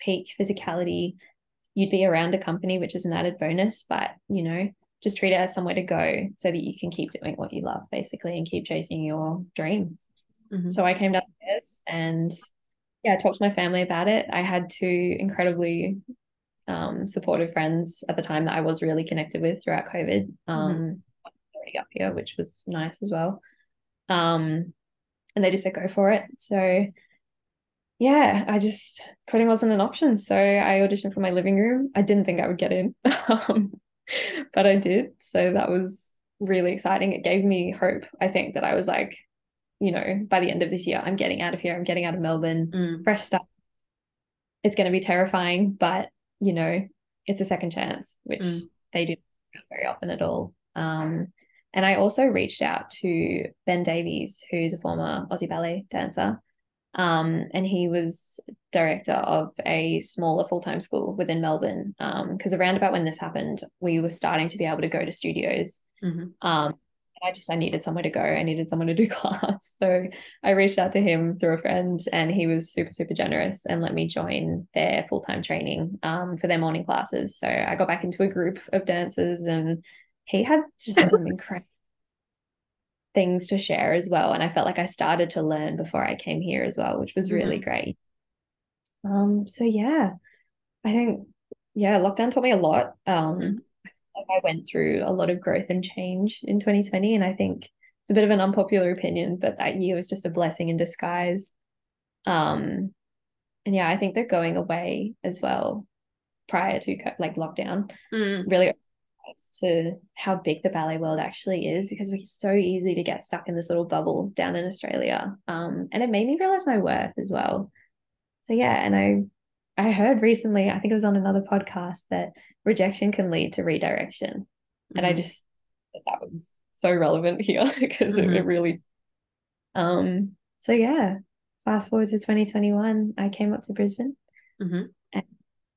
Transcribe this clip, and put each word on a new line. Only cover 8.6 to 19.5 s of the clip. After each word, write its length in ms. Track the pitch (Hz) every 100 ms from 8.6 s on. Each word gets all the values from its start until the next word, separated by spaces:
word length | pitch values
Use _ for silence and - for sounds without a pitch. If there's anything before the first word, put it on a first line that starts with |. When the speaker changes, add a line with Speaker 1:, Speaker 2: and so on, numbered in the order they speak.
Speaker 1:
chasing 380 | 165 160 165 165
your 420 | 156 156 156 170 180 -
dream." 420 | 160 208 175 165 _ _ _ _ _
Speaker 2:
Mm-hmm. 160 | 196 175
Speaker 1:
So 160 | 180 180
I 80 |
came 160 | 185 196
downstairs 680 | 185 - _ - 202 - - -
and, 420 | 165 165 165 165 170 - _ _ _ _ _
yeah, 120 | 226
I 20 | 190
talked 220 | 196 190
to 60 |
my 80 | 202
family 300 | 202 175 180
about 240 | 180 170 185
it. 200 | 220 -
I 100 | 175
had 280 | 185 180 175
two 460 | - 185 175 180 180
incredibly, 800 | 196 196 180 170 170 170 180 196 - 254 _ _ _ _ -
um, 400 | 165 165 - 196
supportive 440 | 196 170 160 165
friends 520 | 165 156 165 170 - -
at 60 |
the 80 | 165
time 220 | 165 156
that 100 | 160
I 60 | 160
was 220 | 160 160
really 200 | 160 156
connected 380 | 160 160 156 160
with 220 | 165